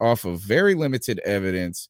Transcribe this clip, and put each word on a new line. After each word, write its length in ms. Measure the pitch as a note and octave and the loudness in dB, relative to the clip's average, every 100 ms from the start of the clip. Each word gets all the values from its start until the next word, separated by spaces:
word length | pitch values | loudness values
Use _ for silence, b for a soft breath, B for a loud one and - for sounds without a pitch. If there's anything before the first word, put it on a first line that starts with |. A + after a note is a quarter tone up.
off 240 | A2+ A#2 | 2 2
of 160 | F#2+ F2 | 0 -6
very 340 | G2 B2 G3+ | 0 2 4
limited 460 | F3+ D3 B2+ - G#2+ | 4 0 -2 -4 -4
evidence, 680 | - G2+ F#2+ F#2 F2+ E2+ - | -2 0 0 -2 -2 -6 -14